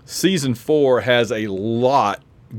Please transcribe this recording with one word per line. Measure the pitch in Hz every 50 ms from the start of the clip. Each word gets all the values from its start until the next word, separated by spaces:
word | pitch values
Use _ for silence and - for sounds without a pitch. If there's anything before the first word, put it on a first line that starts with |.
| -
season | - - - - 185 190 156 139 131
four | 117 - - - 156 151 143 131 127 113
has | 98 127 123 120 117 101
a | 120 110 110
lot | 104 95 92 104 113 113 117 123 127 139 135 107 101 95 - _ _ _ - - - 117